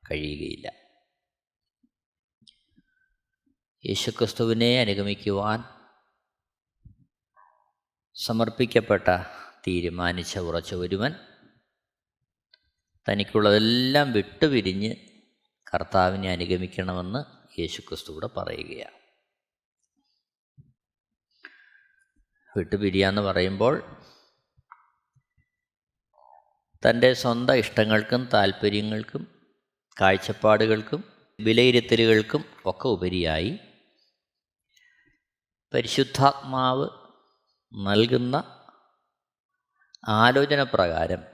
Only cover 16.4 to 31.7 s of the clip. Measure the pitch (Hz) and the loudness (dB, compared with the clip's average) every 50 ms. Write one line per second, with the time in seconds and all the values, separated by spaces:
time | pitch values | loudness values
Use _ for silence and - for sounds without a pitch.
16.4 | 87 90 92 90 92 90 - - - 92 92 90 90 90 101 135 143 - - _ | -2 -2 -2 -2 -2 -6 -6 -6 -6 -6 -4 -6 -6 -6 -8 -8 -10 -10 -18 _
17.4 | _ _ - - 85 78 - - - - - - - - 78 78 - 110 _ 92 | _ _ -10 -8 -8 -8 -8 -12 -14 -14 -16 -16 -14 -16 -14 -12 -12 -10 _ -10
18.4 | 92 85 - - 80 80 - - - - _ _ _ _ _ _ _ _ _ _ | -10 -8 -10 -10 -12 -14 -14 -16 -16 -18 _ _ _ _ _ _ _ _ _ _
19.4 | _ _ _ _ _ _ _ _ _ _ _ _ _ _ _ _ _ _ _ _ | _ _ _ _ _ _ _ _ _ _ _ _ _ _ _ _ _ _ _ _
20.4 | _ _ _ _ - _ _ _ _ _ _ _ _ _ _ _ _ _ _ _ | _ _ _ _ -20 _ _ _ _ _ _ _ _ _ _ _ _ _ _ _
21.4 | _ - _ _ _ _ _ _ _ _ _ _ _ _ _ _ _ _ _ _ | _ -20 _ _ _ _ _ _ _ _ _ _ _ _ _ _ _ _ _ _
22.4 | _ _ _ 104 87 - - 101 104 98 90 95 98 98 95 104 101 98 92 92 | _ _ _ -6 -4 -4 -4 -2 -2 0 2 2 2 2 2 0 0 0 0 0
23.4 | 92 95 95 98 110 123 156 - - - - - - - - _ _ _ _ _ | 0 0 0 0 0 0 0 0 -6 -12 -20 -20 -20 -20 -20 _ _ _ _ _
24.4 | _ _ _ _ _ _ - _ _ _ _ _ _ _ _ _ _ _ _ _ | _ _ _ _ _ _ -20 _ _ _ _ _ _ _ _ _ _ _ _ _
25.4 | _ _ _ _ _ _ _ _ _ _ _ _ _ _ _ _ _ 64 69 - | _ _ _ _ _ _ _ _ _ _ _ _ _ _ _ _ _ _ -20 -20
26.4 | _ _ _ _ _ _ _ _ - 113 113 120 123 127 127 - - 123 117 120 | _ _ _ _ _ _ _ _ 2 2 4 6 4 4 4 2 -2 -2 -2 0
27.4 | 123 131 135 127 107 - - - 107 107 110 107 107 - - 123 127 120 - 107 | 0 2 2 2 2 0 0 0 2 4 2 0 2 0 -4 -4 -2 0 2 2
28.4 | 101 95 98 - - 104 101 104 107 107 110 110 107 - - - - - _ _ | 2 2 0 -2 -4 -2 -2 -2 -4 -4 -6 -8 -10 -10 -12 -14 -14 -14 _ _
29.4 | _ _ _ _ _ _ _ _ _ _ _ - 98 95 95 95 - - 104 - | _ _ _ _ _ _ _ _ _ _ _ 2 2 4 4 2 -2 -6 -8 0
30.4 | - 107 107 107 113 110 110 107 110 - - 156 208 - _ _ _ _ _ - | 4 4 4 4 4 2 0 -2 -2 -6 -8 -10 -10 -14 _ _ _ _ _ -4
31.4 | 107 113 113 120 123 127 | 0 2 4 6 6 6